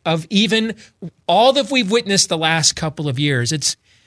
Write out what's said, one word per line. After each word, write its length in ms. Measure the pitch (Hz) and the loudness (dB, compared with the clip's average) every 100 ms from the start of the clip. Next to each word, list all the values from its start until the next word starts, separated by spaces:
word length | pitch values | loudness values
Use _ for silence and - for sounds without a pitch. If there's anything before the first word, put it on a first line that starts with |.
of 220 | 165 165 165 | -4 -4 0
even 440 | 202 214 220 220 - - _ 175 - - | 0 2 0 -2 -8 -16 _ -18 -10 0
all 240 | 180 247 | 4 4
that 180 | 269 220 | 4 0
we've 180 | 269 190 | 0 0
witnessed 400 | 233 214 196 - | 0 0 0 0
the 80 | 170 | 0
last 360 | 160 165 147 | 0 0 0
couple 340 | - 160 - 147 | -2 -4 -4 -4
of 120 | 127 | -2
years. 320 | 147 131 120 | 0 0 -2
It's, 240 | 151 - - _ _ | -2 -4 -6 _ _